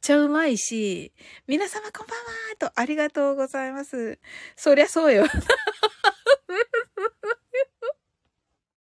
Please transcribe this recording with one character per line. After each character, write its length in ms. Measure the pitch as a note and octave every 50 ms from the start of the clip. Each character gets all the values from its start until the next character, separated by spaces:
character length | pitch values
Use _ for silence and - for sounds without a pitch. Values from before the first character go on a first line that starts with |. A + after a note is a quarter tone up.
ち 120 | - - C#4+
ゃ 40 | D4
う 80 | D4 C#4+
ま 200 | D4 D4+ E4 D4+
い 100 | B3 G3+
し、 560 | - - A#3 A3+ G#3+ G3+ F#3 E3+ D3+ - _ _ - - - - _ -
「皆 220 | C4+ D#4 G4+ F#4+
様 220 | - G#4+ G#4+ G#4+
こ 120 | - - A4
ん 40 | -
ば 80 | A4
ん 20 | A#4
は」 60 | A#4+ A#4 A4+ A4+ A4+ A4 A4 -
と、 140 | - - - -
「あ 20 | A#3
り 120 | B3+ D4+
が 160 | D4+ D4+ D4
と 220 | - D4+ C#4+ C#4 C#4
う 20 |
ご 100 | C#4 C4+
ざ 220 | C4 - C4+ C4+ C4
い 40 |
ま 140 | C4 C#4 C#4+
す」。 340 | - - B3+ A#3 A3 - - _ - - - - - - -
そ 160 | - D#4 C#4+
り 80 | C4+
ゃ 60 | D4 -
そ 240 | - E4 E4 D4+
う 20 | B3
よ。 120 | G3+ G#3 D4+
<laughs> 80 | - - - - B4 - - - - - - G#4+ - - - G#4+ G4 - _ - C#5 C#5 _ - F4+ G4 A#4 - - A#4 B4 - _ - F#4+ A4+ A4+ _ - G#4 A#4 - _ _ - B4+ C#5 - _ _ - A#4 D5+ _ _ _ _ _ _ _ _ _ _ _ _ _ _ _ _ _